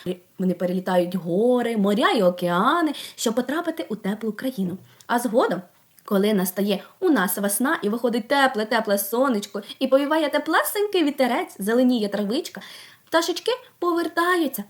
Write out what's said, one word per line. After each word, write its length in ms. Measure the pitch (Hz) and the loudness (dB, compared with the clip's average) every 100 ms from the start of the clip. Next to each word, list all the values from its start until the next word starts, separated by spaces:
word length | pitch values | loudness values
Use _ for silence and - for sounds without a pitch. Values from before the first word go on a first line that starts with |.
| 180 180 _ - | -8 -8 _ -4
Вони 160 | 185 | -4
перелітають 600 | 175 180 185 185 180 175 | -2 -2 -2 0 0 2
гори, 600 | 185 165 175 240 247 233 226 | -2 -2 0 2 2 0 2
моря 340 | 196 208 349 | 2 4 4
і 120 | 311 | 4
океани, 720 | 180 180 175 175 226 339 320 - - - | 2 2 0 2 2 2 0 -2 -10 -6
щоб 180 | 233 | -2
потрапити 520 | 226 247 302 339 320 - | -2 -2 -4 -4 -6 -8
у 80 | 214 | -6
теплу 360 | 190 208 226 | -4 -4 -6
країну. 460 | 208 262 254 185 160 - _ - | -6 -6 -4 -4 -6 -12 _ -4
А 120 | 240 | -2
згодом... 440 | 247 220 453 - - _ _ _ - | 2 2 2 0 -6 _ _ _ -2
Коли 280 | 196 208 | 2 2
настає 500 | 202 185 - 202 190 - _ | 2 0 0 -2 -2 -4 _
у 100 | 370 | 2
нас 280 | 262 185 - | 4 2 0
весна 400 | 202 - 254 330 | -2 0 0 0
і 60 | 208 | -2
виходить 400 | 240 240 233 - | -2 0 -2 0
тепле-тепле 680 | 285 269 214 220 233 214 202 | 2 2 2 -2 -2 0 0
сонечко, 640 | - 233 269 214 208 202 - - | 0 0 2 0 -4 -8 -10 -6
і 80 | 262 | 2
повіває 420 | 269 285 311 294 | 2 4 2 2
теплесенький 760 | 294 294 359 587 427 415 370 | 0 0 0 2 0 0 2
вітерець, 520 | 294 277 247 269 359 - | 0 2 0 0 -4 -6
зеленіє 500 | 196 233 254 247 208 | 0 2 4 2 0
травичка, 520 | 202 202 262 370 - - - - - | -2 -2 -4 -6 -12 -16 -18 -20 -20
пташечки 480 | _ 320 339 349 - 494 - _ | _ 0 0 -4 -4 -6 -8 _
повертаються 840 | 349 339 330 - 349 359 294 - | -2 -2 -2 0 0 2 0 -4